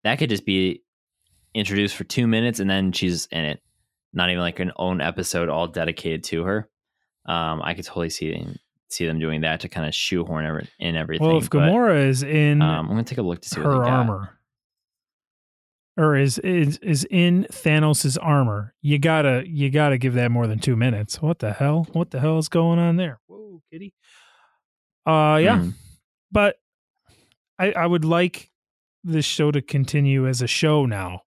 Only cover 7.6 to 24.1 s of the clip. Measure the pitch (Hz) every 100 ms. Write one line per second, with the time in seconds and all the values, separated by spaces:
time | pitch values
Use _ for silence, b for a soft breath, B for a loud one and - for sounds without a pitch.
7.6 | 78 85 87 - 82 - 80 80 78 -
8.6 | _ _ _ - 85 80 80 78 78 78
9.6 | - - 76 - - 90 80 80 78 78
10.6 | 78 _ 85 82 80 80 156 160 117 147
11.6 | 151 220 233 156 135 127 139 156 147 147
12.6 | 160 160 160 110 117 127 92 87 - 156
13.6 | 151 131 123 127 117 98 98 _ _ _
14.6 | _ _ _ _ _ _ _ _ _ _
15.6 | _ _ _ - 156 139 139 - 190 180
16.6 | 143 156 202 143 - 190 175 180 - -
17.6 | 165 151 151 147 139 131 160 143 123 101
18.6 | 101 _ 143 147 156 160 143 127 175 151
19.6 | 139 143 147 131 127 123 120 120 117 110
20.6 | - 117 127 104 104 - 156 170 107 101
21.6 | 139 156 160 165 175 131 151 160 156 170
22.6 | 165 170 170 170 175 120 _ 196 214 170
23.6 | _ 165 196 _ b